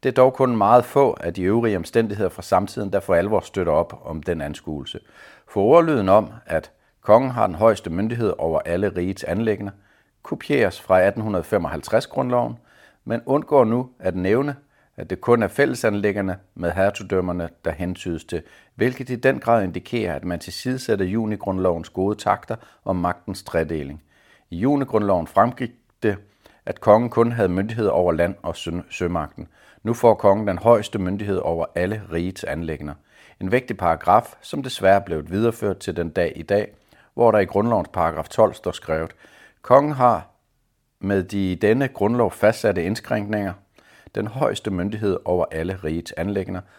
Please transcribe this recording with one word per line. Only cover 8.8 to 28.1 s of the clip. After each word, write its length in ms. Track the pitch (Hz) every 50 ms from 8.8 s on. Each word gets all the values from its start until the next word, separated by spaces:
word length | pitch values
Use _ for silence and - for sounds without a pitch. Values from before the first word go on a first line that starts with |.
| 101 101
rigets 340 | - 90 87 92 95 - -
anliggender, 480 | - 87 98 117 113 107 95 101 101 98 - _ _ _ _ _ _ _ _ _
kopieres 580 | - - - - - 147 135 113 95 85 -
fra 200 | - - 92 92
atten 200 | 92 98 98 -
hundrede 220 | 107 107 101 90 80
femoghalvtreds-grundloven, 1120 | - - 101 85 82 76 78 - - - 113 135 - - - 135 123 123 123 120 120 117 117 _ _ _ _ _ _ _ _ _
men 160 | - 113 117 117
undgår 380 | - 135 147 156 - 151 143 123
nu 260 | 110 113 123 127 127 _ _
at 160 | - 92 87
nævne, 400 | 92 90 92 104 120 139 147 139 139 _ _ _ _ _ _ _ -
at 120 | 101 -
det 120 | 95 87
kun 220 | - - 120 120 110
er 40 | 92
fællesanliggender 880 | - - 139 117 127 117 - 113 101 101 101 104 98 104 98 95 90 92 - _ _
med 160 | - 87 85
hertugdømmerne, 800 | 82 90 95 98 101 - 104 92 101 95 90 92 87 90 85 82 - _ _
der 60 | -
hentydes 540 | 78 71 90 87 92 - - 92 85 80 -
til, 180 | - - 85 78 - - - _ _ _
hvilket 340 | - 104 123 127 - 131 127
i 60 | 127
den 240 | 113 120 131 135 123
grad 240 | - - 117 117 101
indikerer, 520 | 92 87 92 87 - - 120 107 92 82
at 100 | 69 -
man 140 | 90 87 85
tilsidesætter 680 | - - 92 - - 127 127 127 131 - 113 98 98
junigrundlovens 840 | 92 95 113 113 107 107 95 - 98 95 92 92 92 87 82 82 -
gode 260 | _ - 92 98 104
takter 400 | - - - 98 - - - 113 113 - - _ _ _
om 100 | - 95
magtens 480 | 92 87 87 85 - _ - 95 92 -
tredeling. 600 | - - 85 80 76 82 78 71 67 73 80 _ _ _ _ _ _ _ _ _ _
I 80 | - 85
junigrundloven 720 | 95 131 147 143 139 127 - 110 104 101 98 87 82 80
fremgik 440 | - - 104 120 123 - 123 117 - _ _ _ _ _ -
det, 140 | 110 101 95 - _ _ _ _ - _ _ _
at 160 | - - -
kongen 280 | - - - 110 120 120
kun 220 | - - 117 117
havde 180 | 120 117 107 92
myndighed 380 | 90 92 98 110 113 113 113 101
over 240 | - 78 90 87